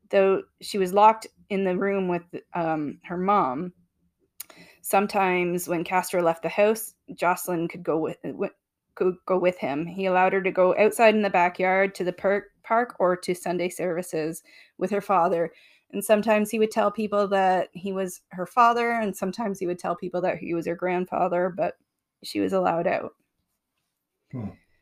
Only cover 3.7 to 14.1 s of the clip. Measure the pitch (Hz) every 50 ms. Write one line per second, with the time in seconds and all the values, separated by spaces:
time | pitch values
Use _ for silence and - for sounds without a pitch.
3.7 | - _ _ _ _ _ _ _ _ _ _ _ _ - - - - - - -
4.7 | _ _ - - - 196 202 202 - 202 190 185 180 180 180 175 175 175 - -
5.7 | 175 165 175 - 190 185 180 - - 175 170 165 165 - - 165 - - 208 214
6.7 | 226 214 - - - _ _ - 185 - 175 170 180 - - 185 180 165 165 170
7.7 | - 180 175 170 151 160 160 135 - - - - - - 202 - - _ _ _
8.7 | _ _ _ _ - - 185 185 180 - _ - 185 180 180 180 180 - - 131
9.7 | 139 147 170 170 175 196 190 185 180 185 185 185 196 196 185 190 175 190 180 185
10.7 | - - 208 208 208 - 233 220 214 214 208 202 190 180 175 180 180 - 185 185
11.7 | 190 190 196 190 196 - 180 180 180 - - 190 202 202 196 - _ _ - -
12.7 | 226 233 247 240 - - 196 180 180 180 - - 180 - - 180 175 175 175 180
13.7 | - - 170 185 165 170 180 -